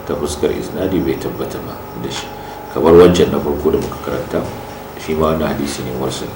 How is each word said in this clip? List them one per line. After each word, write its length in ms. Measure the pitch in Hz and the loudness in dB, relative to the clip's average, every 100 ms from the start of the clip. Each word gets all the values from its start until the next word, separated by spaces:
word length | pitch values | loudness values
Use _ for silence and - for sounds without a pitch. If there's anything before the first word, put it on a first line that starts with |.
ta 100 | - - | -4 -4
fuskar 320 | - - - | -4 -2 -2
isnadi 480 | - - - 92 90 | -2 -4 -4 -2 0
bai 160 | 82 80 | 0 -2
tabbata 460 | - - - - | -4 -6 -8 -8
ba 140 | - - - - | -10 -10 -12 -10
da 80 | - | -8
shi. 160 | - - - - - - | -8 -10 -12 -14 -14 -8
Kamar 200 | 65 80 | 0 8
wancan 360 | 85 90 87 71 | 10 10 8 4
na 60 | 71 | 2
farko 320 | 73 71 78 | -2 0 2
da 60 | - | 0
muka 180 | - - | -2 -6
karanta, 380 | - 71 - - - - - - - - | -6 -6 -4 -4 -4 -8 -12 -14 -14 -12
shi 160 | - | -6
ma 180 | 78 78 | 0 2
wannan 200 | 80 76 69 | 2 -2 -2
hadisi 300 | 71 - 65 | -4 -4 -6
ne 80 | 64 | -4
mursal. 300 | 65 65 - | -4 -6 -8